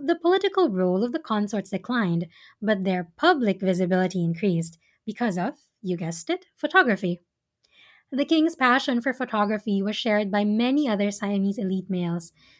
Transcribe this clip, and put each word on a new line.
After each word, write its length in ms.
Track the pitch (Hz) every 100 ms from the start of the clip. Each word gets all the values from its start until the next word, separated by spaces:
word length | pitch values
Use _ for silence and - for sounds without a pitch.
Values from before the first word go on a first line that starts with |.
the 100 | 285
political 540 | 339 339 381 392 392 339
role 340 | 185 185 185
of 100 | 240
the 60 | 320
consorts 520 | - 214 208 208 190
declined, 560 | 190 - 247 190 170 170 _ - _
but 240 | 196 190
their 240 | 190 185 180 -
public 460 | 320 339 220 190
visibility 600 | 190 180 180 185 185 185
increased 560 | 170 165 208 170 165 - _ _ -
because 320 | 208 240 180
of, 160 | 190 294 - _
you 160 | 185 175
guessed 320 | 170 165 -
it, 160 | 359 _ _
photography. 640 | 294 381 285 196 185 175 _ _ _ _ _ _ _ _ _
The 120 | 254 294
king's 280 | 320 320
passion 460 | 330 254 254 262 240
for 140 | 269
photography 640 | 254 247 220 202 214 220 196
was 160 | 196 214
shared 340 | 240 208 208
by 140 | 208
many 420 | 208 214 240 277 285
other 240 | 208 202
Siamese 460 | 202 202 196 196 196
elite 320 | 190 190 185
males, 440 | 185 175 175 170 - _ _